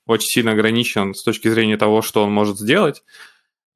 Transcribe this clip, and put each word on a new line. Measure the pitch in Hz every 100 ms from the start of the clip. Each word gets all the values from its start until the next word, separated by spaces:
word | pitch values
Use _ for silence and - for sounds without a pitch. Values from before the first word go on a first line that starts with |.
| -
очень | 113 -
сильно | 123 113
ограничен | 107 110 117 120 110 98 95
с |
точки | - 107 113
зрения | 113 110 107
того, | 107 107
что | 107 113
он | 104
может | 104 104 98
сделать, | 104 180 170 - _ - - _ _ _ _